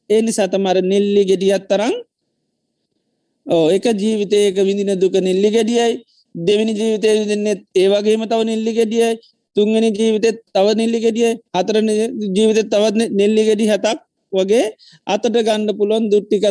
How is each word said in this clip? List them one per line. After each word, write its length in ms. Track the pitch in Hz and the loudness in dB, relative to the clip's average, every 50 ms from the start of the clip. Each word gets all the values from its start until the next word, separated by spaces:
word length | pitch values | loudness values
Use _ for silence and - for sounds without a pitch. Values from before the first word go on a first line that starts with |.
| _ - | _ 0
ඒ 120 | 208 220 | 0 0
නිසා 260 | 220 226 220 - 202 185 | 0 0 0 -2 -2 -2
තමයි 220 | 196 190 196 190 | 0 -2 0 0
අර 80 | 185 190 | 0 0
නෙල්ලි 400 | 185 185 196 202 208 202 202 202 202 | 0 2 0 0 0 2 2 2 2
ගෙඩියක් 380 | 185 196 185 190 190 196 190 190 - | 2 0 0 0 0 0 -2 -2 -2
තරම්, 260 | 202 196 202 254 392 494 480 - _ _ _ _ _ _ _ _ _ _ _ _ _ _ _ _ _ _ _ _ _ _ _ _ _ _ _ | -2 -2 0 -2 -4 -6 -8 -14 _ _ _ _ _ _ _ _ _ _ _ _ _ _ _ _ _ _ _ _ _ _ _ _ _ _ _
ඔව්, 200 | - 175 165 160 156 | -2 0 2 2 2
එක 140 | 180 196 - 240 226 196 | 2 0 0 0 -2 0
ජීවිතයක 580 | 196 220 220 214 202 185 208 208 208 202 185 | -2 -2 -2 -2 -2 0 0 2 2 2 2
විඳින 360 | 196 196 190 196 202 202 196 202 185 | 0 0 0 0 0 -2 -2 0 0
දුක 160 | 185 185 185 | 0 0 0
නෙල්ලි 340 | 190 185 185 185 185 202 214 | 0 0 0 0 0 0 2
ගෙඩියයි, 420 | 208 226 220 220 240 233 233 233 226 240 - _ _ _ _ _ - | 2 0 0 0 0 0 0 0 -2 -4 -8 _ _ _ _ _ -12
දෙවෙනි 380 | 170 170 180 208 208 220 220 220 | -6 -2 0 0 2 0 0 -2
ජීවිතේ 400 | 202 220 226 220 214 180 214 214 | -2 -2 -2 -2 0 0 0 2
විඳින්නෙත් 460 | 214 214 208 208 208 208 214 208 196 - _ _ | 0 0 -2 -2 -2 -2 -4 -4 -4 -8 _ _
ඒ 140 | 185 185 196 | 2 2 4
වගේම 320 | 202 202 202 214 214 220 220 | 2 2 2 0 0 0 0
තව 180 | 214 233 226 220 | -2 -2 -2 -2
නෙල්ලි 280 | 226 226 220 220 226 226 | -2 -2 -2 -4 -2 0
ගෙඩියයි, 360 | 226 233 214 220 233 226 233 226 226 - _ _ _ _ _ _ | 0 -2 0 0 0 0 0 -2 -4 -8 _ _ _ _ _ _
තුන්වෙනි 340 | 196 208 214 220 220 226 226 | 0 2 2 2 2 2 0
ජීවිතෙත් 460 | 214 196 226 226 220 214 196 226 220 226 - | 0 0 0 0 2 2 0 0 -2 -4 -8
තව 220 | _ - 196 190 208 220 | _ 0 2 2 2 2
නෙල්ලි 240 | 214 226 226 233 233 | 2 0 0 -2 0
ගෙඩියයි, 320 | 220 233 220 226 233 233 226 - - _ | 0 -2 0 0 0 0 -2 -4 -8 _
හතරවෙනි 440 | - 180 185 196 208 220 214 220 214 214 220 233 262 220 208 202 185 | -4 -4 -2 0 0 0 0 0 0 -2 -2 -4 -4 -6 -6 -2 0
ජීවිතෙත් 340 | 190 220 220 220 220 214 214 | 2 2 2 2 2 0 0
තවත් 260 | 226 202 208 220 208 | 0 0 0 0 0
නෙ-, 160 | 220 226 - | 0 -2 -2
නෙල්ලි 320 | - 196 202 214 220 214 220 | 0 0 0 2 2 2 2
ගෙඩි 200 | 214 220 208 226 214 | 2 0 0 0 0
හතක් 320 | 214 196 202 214 233 311 - _ _ _ _ _ - | 0 0 0 -2 -4 -4 -8 _ _ _ _ _ -4
වගේ 320 | 190 190 190 208 240 330 427 - - _ - - _ _ - | -2 0 2 2 0 0 -2 -4 -10 _ -20 -20 _ _ -4
අතට 180 | 190 214 - 240 214 | -4 -2 -2 -2 -2
ගන්න 340 | 233 226 220 220 214 214 208 202 | 0 0 0 -2 -2 -2 -4 -2
පුළුවන් 300 | 208 208 202 214 226 226 214 | -2 -2 -2 0 -2 0 0
දුක් 180 | 196 208 202 | 0 0 0
ටිකක් 200 | - 220 202 190 208 | 0 -2 0 0 -2